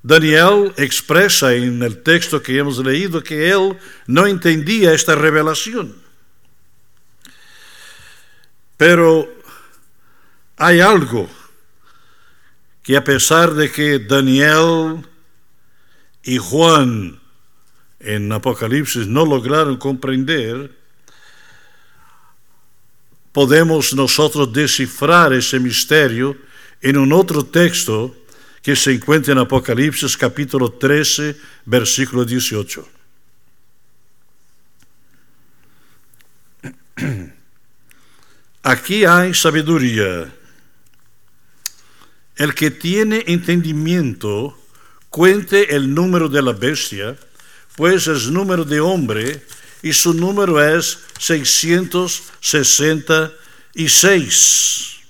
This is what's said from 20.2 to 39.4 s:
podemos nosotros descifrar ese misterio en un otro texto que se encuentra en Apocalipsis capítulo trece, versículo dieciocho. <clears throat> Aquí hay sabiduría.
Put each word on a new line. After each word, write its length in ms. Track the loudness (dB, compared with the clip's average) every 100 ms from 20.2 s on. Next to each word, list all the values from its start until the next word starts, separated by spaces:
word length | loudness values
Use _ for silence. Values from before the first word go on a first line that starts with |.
| -2 -4 -4 -10 -14 -20 -20 -20 -20 -20 -20 -20 -20 -20 -20 -20 -20 -20 -20 -20 -20 -20 -20 -20 -20 -20 -20 -20 -20 -20 -8
podemos 640 | 0 4 4 4 0 0
nosotros 580 | -2 -2 0 0 0 -2
descifrar 800 | -2 -2 -2 -4 -4 2 4 4
ese 280 | 2 0 -2
misterio 760 | -2 -4 0 2 2 0 -4 -6 -18 -20 -20 -4
en 160 | 0 2
un 160 | 4
otro 320 | 4 2 -2 0
texto 720 | 2 2 0 -4 -4 -6 -12 -20 -20 -20 -8
que 140 | -2 0
se 160 | 0
encuentra 380 | 0 2 2 4
en 60 | 2
Apocalipsis 760 | 2 0 0 -2 -2 -2 -6 -2
capítulo 560 | -4 -4 -4 -2 -2
trece, 640 | -2 0 2 0 -2 -6 -10 -20 -20 -2
versículo 580 | 0 0 -2 -2 -2
dieciocho. 640 | -2 -4 -4 -6 -8 -14 -18 -20 -20 -20 -20 -20 -20 -20 -20 -20 -20 -20 -20 -20 -20 -20 -20 -20 -20 -20 -20 -20 -20 -20 -20 -20 -20 -20 -20 -20 -20 -20 -20 -20 -20 -20 -20 -20 -20 -20 _ -8
<clears throat> 380 | -8 -8 -12 -20 -20 -20 -20 -20 -20 -20 -20 -20 -20 -20 -20 -6
Aquí 400 | -2 -2 -2 0
hay 300 | 4 4 2
sabiduría. 1000 | 0